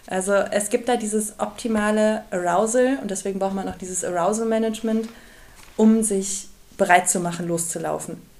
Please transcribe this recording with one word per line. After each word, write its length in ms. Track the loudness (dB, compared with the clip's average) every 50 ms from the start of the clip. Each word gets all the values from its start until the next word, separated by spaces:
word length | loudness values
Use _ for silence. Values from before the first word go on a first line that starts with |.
| -10 -6
Also 240 | -4 -4 0 2
es 380 | 2 2 2 2 -2 -2 -2 0
gibt 180 | -2 -2 0 0
da 80 | 0
dieses 380 | 0 -2 -2 -2 -2 -4 -4 -6 -6
optimale 840 | -8 -8 -8 -8 -4 -2 0 0 2 2 2 4 2 2 2 0 -4 -6
Arousal 680 | -4 -2 0 2 2 2 2 2 2 2 4 2 2 -2
und 80 | -4 -6
deswegen 300 | -6 -4 -4 -4 -4 -2
braucht 140 | -2 -2 -2
man 140 | -4 -6 -6
auch 60 | -8
dieses 280 | -10 -10 -8 -6 -6 -4
Arousal-Management, 1040 | -2 -2 0 0 0 0 0 0 0 0 0 0 0 -2 -2 -2 0 0 0 -2 -4 -12 -20 -20 -20 -20 -20 -20 -20 -20 -20 -20 -8 2
um 260 | 4 6 6 6 6 4
sich 440 | 0 0 -2 -2 -2 -6 -8 -10 -14 -20 -20 -20 -10 -2 0
bereit 320 | 4 6 6 6 6 4
zu 80 | 0 0
machen, 300 | 0 -2 -4 -4 -4 -2
loszulaufen. 720 | -2 -2 -4 -4 -6 -6 -4 -4 -4 -4 -6 -10 -12 -14 -16 -20 -20